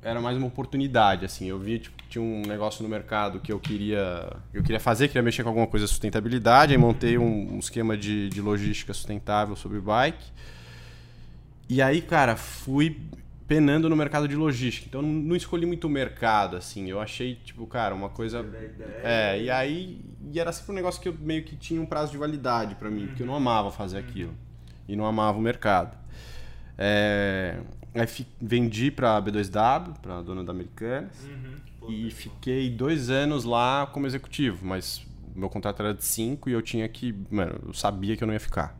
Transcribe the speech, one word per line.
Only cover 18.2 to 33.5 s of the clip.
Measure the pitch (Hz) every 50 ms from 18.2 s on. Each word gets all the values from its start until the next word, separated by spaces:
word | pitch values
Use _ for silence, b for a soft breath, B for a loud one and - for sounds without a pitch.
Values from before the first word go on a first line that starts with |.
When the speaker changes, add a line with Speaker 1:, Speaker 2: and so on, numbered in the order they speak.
| 113 113 113 117
Speaker 2:
Teve | 113 104 98
a | 113 113
ideia. | 110 - - - - 101 - -
Speaker 1:
É, | 117 117 113 107 101 98 104 117
e | 123
aí, | 123 131 131 143 151 175 185 185 - - - - - 113 127 143
e | 147 165
era | 165 165 170
sempre | - - -
um | 202
negócio | 190 180 180 175 -
que | - 185
eu | 170 156
meio | 151 156 160 160 151
que | - -
tinha | - - - 165 165
um | 160
prazo | 156 160 151 151 147 139
de |
validade | 143 147 151 156 143 123 127 120 117 110 104 101
pra | - 104 107
mim, | 107 104 101
porque | 95 - - 123
eu |
não | 123 135
Speaker 2:
Uhum. | 147
Speaker 1:
amava | 135 123 117 110 101 101
fazer | - - 104 92 90
Speaker 2:
Uhum. | 98 - -
Speaker 1:
aquilo, | - 95 90 82 80 - - - B B B B B B B
e | - 101
não | 104 107
amava | 110 110 110 107 107 101
o | 107
mercado. | 110 117 - - - 110 98 90 85 - - - - B B B B B B B B B B B B B B
É... | - 98 101 104 104 104 104 104 101 101 98 95 95 95 87 85 87 85 - - - - - -
Aí | 113 117
fi-, | 113 - - 123 - - -
vendi | 120 107 120 120 120 113 104 107 123 147
pra | 139 - 131 117 110 104
B | 98 104
dois | 101 104 104 92
W, | 90 104 107 120 135 160 175 180 156 -
pra | - 95 90 87
dona | 85 87 92 92 90
da | 87 90
Americanas, | 90 87 - - - 110 113 127 139 180 196 - - 135
Speaker 2:
Uhum. | 139 143 131 127 131 131 147 - - - -
Puta | - 117
Speaker 1:
e | 113 107 113
Speaker 2:
que | 113
Speaker 1:
fiquei | - - - 113 - - - 127 127 131 135 127
dois | 120 107 127 143 165 156 127 120
anos | 131 135 143 147 151 139 113
lá | 117